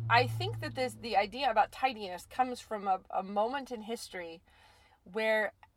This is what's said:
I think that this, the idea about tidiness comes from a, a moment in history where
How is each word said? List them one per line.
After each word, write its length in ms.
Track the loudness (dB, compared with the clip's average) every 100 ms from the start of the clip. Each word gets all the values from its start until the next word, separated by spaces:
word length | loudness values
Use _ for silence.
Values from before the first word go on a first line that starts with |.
| 4
I 160 | 6 6
think 320 | 0 -4 -4
that 140 | -6
this, 200 | -2 -4 -4
the 160 | 0 2
idea 320 | 2 0 2
about 220 | 4 2
tidiness 560 | 2 -2 -2 -8 -8 -10
comes 320 | -2 -2 -2
from 280 | -6 -4 0
a, 100 | 0 0
a 120 | -4
moment 480 | -2 0 0 -2 -6
in 120 | -10
history 600 | -8 -8 -8 -10 -10 -12 _ -20 -20 -20 _ _ -8
where 400 | 0 2 4 2 _ -20